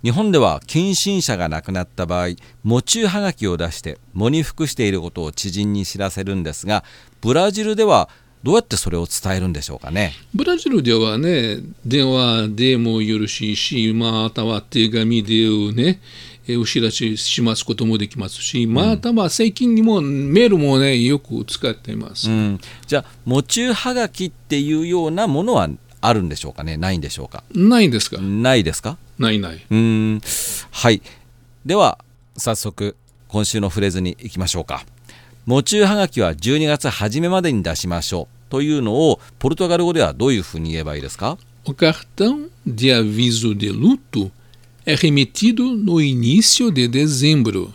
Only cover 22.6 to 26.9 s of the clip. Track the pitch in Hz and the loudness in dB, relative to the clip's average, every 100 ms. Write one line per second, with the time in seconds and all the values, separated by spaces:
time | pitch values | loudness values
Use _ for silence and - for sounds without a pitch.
22.6 | - - - 143 - - - 127 - 233 | -10 -20 -4 -4 -4 -12 0 0 0 -2
23.6 | 254 220 254 247 220 - 185 - - 147 | 0 -2 -2 -2 -4 -4 -8 -8 -4 -2
24.6 | 147 156 170 175 160 170 220 139 208 214 | 0 0 0 -2 -2 -2 0 0 2 0
25.6 | 82 71 - - 113 113 87 73 71 - | 0 -4 -16 -4 0 0 0 -6 -10 -10
26.6 | 78 78 90 | -8 -4 -2